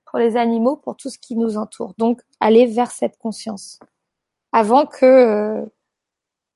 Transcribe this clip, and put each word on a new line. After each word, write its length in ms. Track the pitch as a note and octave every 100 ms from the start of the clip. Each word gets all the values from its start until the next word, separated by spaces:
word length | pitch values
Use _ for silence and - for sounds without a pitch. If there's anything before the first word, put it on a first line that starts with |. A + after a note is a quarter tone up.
| _
pour 120 | A#3+
les 200 | A#3 A#3+
animaux, 380 | A#3 A3+ A#3+ D4+
pour 200 | B3+ -
tout 140 | C4
ce 80 | -
qui 160 | - A3+
nous 200 | A3+ G#3
entoure. 380 | G#3+ - - G3+
Donc, 200 | A3+ A#3+ _ -
aller 260 | G#3+ A3+ B3
vers 240 | A3 A#3+
cette 300 | - A#3 -
conscience 600 | A3+ - A3 G3+ - - - _ _ _ _ _ _
avant 360 | A3+ G#3 B3+ D#4
que, 180 | - C4
euh, 600 | C4 A#3 G#3 G#3+ G#3+ A3 _ _ _ _ _ _ _ _